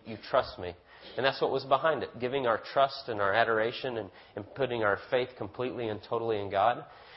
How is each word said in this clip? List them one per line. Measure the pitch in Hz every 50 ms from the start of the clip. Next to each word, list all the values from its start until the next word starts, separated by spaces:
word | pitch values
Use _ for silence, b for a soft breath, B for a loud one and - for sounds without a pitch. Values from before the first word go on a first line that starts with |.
| -
you | 117 110 104 - -
trust | - 131 123 - - -
me." | 90 90 87 - B B B B B B B
And | - 123
that's | 135 131 -
what | 160 -
was | 131 135 127
behind | 135 139 131 143 160 151 123 95
it, | - - 117
giving | 123 123 131 139 127 117
our | 110 101 - - -
trust | 143 135 135 - - - -
and | 113 104
our | 101 98 98
adoration | 113 117 113 113 110 110 120 123 - - 131 117 113
and, | 101 95 B B B B B
and | 107 104 - -
putting | - 135 123 120 117 110
our | 101 98 92 - -
faith | 135 127 127 127 - -
completely | 113 98 - - 123 127 87 123 120 110
and | 107 101 - -
totally | 120 113 117 117 110 101
in | 101 98
God. | 98 95 101 117 123 147 160 B B B B B B